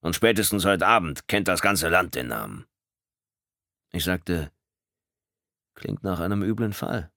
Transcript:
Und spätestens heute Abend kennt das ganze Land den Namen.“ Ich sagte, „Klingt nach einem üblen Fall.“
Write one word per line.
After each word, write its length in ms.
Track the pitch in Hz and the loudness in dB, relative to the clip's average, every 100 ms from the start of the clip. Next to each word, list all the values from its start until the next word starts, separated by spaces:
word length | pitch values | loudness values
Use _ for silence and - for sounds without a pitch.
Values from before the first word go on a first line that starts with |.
Und 140 | 82 85 | -4 2
spätestens 500 | 113 107 104 104 92 | 4 4 2 2 2
heute 200 | 95 90 | 4 4
Abend 400 | 113 85 69 - | 4 2 -8 -2
kennt 200 | 104 95 | -2 2
das 140 | 87 | 2
ganze 280 | 98 101 82 | 2 2 2
Land 260 | 85 92 - | 2 0 -4
den 120 | 62 | -6
Namen.“ 380 | 57 52 50 - _ _ _ _ _ _ _ _ _ _ _ _ | -6 -8 -12 -18 _ _ _ _ _ _ _ _ _ _ _ _
Ich 120 | 85 | -4
sagte, 480 | 82 90 - 87 73 _ _ _ _ _ _ _ _ _ _ _ _ - | -2 -2 -2 -4 -4 _ _ _ _ _ _ _ _ _ _ _ _ -14
„Klingt 280 | - 101 | -10 -6
nach 160 | 98 90 | -4 -4
einem 240 | 87 101 | -2 -2
üblen 300 | 98 110 113 | -2 -2 -2
Fall.“ 380 | 104 - 117 82 | -4 -6 -6 -8